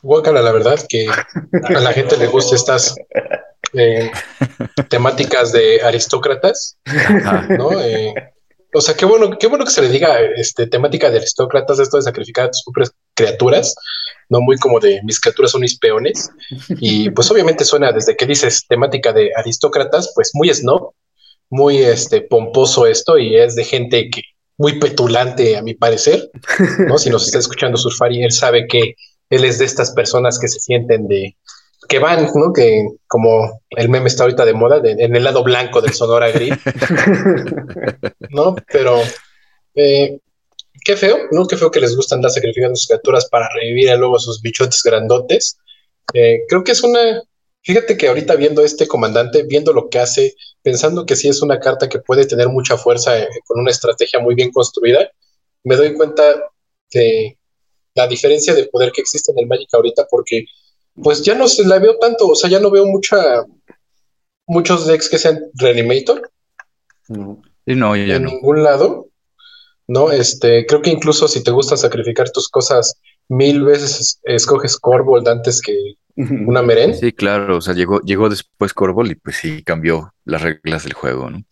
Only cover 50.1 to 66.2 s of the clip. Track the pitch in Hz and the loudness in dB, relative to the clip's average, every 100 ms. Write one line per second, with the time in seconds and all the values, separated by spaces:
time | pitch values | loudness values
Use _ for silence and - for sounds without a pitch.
50.1 | - 135 _ - _ 135 120 156 175 165 | 0 -2 _ -20 _ -4 0 -2 -2 -4
51.1 | - 143 139 147 135 135 127 131 - - | -2 0 0 -2 -2 -2 -2 -4 -6 0
52.1 | 131 139 117 123 131 127 120 120 120 131 | 0 2 0 0 -2 -2 -2 0 0 0
53.1 | 113 95 120 _ 117 123 117 120 117 - | -2 -2 -10 _ -2 -2 0 -2 -2 -2
54.1 | 127 120 123 123 127 120 - 117 135 196 | -2 0 0 0 0 -2 0 2 2 0
55.1 | _ _ _ _ _ 127 127 151 147 151 | _ _ _ _ _ -2 2 2 2 -2
56.1 | 151 147 143 - _ _ _ _ 123 113 | 4 4 4 -6 _ _ _ _ 0 2
57.1 | 113 107 _ _ _ _ _ _ - 123 | 0 -4 _ _ _ _ _ _ -2 -2
58.1 | 123 143 151 139 127 - 123 127 - - | 0 2 2 2 0 0 -2 -2 -2 -6
59.1 | 110 - 120 120 123 - 117 117 117 - | -4 -2 -2 -2 -4 0 0 2 -2 -2
60.1 | - - 113 110 _ _ _ _ - 147 | -2 -2 -8 -8 _ _ _ _ -4 -2
61.1 | 147 170 240 254 226 190 190 214 226 233 | 0 0 0 0 2 4 6 4 4 0
62.1 | 226 196 156 180 190 202 196 196 196 - | 2 2 2 2 2 4 4 2 0 0
63.1 | 202 156 120 117 _ _ _ _ _ _ | 0 2 -2 -4 _ _ _ _ _ _
64.1 | _ _ _ - 170 170 175 160 160 - | _ _ _ -2 -2 0 -2 2 0 0
65.1 | 160 165 156 156 123 127 120 117 131 135 | 0 0 -2 -8 0 0 2 0 0 0
66.1 | 427 | -2